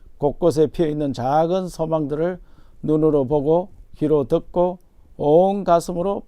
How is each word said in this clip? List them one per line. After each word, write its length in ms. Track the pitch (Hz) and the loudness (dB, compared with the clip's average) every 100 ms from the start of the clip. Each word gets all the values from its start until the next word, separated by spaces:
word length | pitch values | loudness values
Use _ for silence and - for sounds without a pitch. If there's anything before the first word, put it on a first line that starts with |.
| - - | -20 -4
곳곳에 500 | 143 - 175 127 147 | -4 0 0 2 0
피어있는 460 | - 156 151 143 | 0 -2 -2 -4
작은 560 | 120 123 151 165 185 180 | -4 -2 0 0 -2 -4
소망들을 720 | - 160 160 143 147 170 180 - - - - | -6 -4 -4 -4 -4 -4 -6 -12 -20 -20 -10
눈으로 440 | - 156 156 147 123 | -2 2 2 2 2
보고 440 | 151 139 165 185 - - - | 0 2 0 -2 -10 -20 -6
귀로 320 | 151 151 135 | 0 0 2
듣고 520 | 165 - 180 180 185 _ _ - - | -2 -2 -2 -2 -4 _ _ -20 -4
온 460 | 147 160 190 202 | 2 4 4 2
가슴으로 600 | 180 170 175 175 190 202 | 2 0 0 -4 -4 -6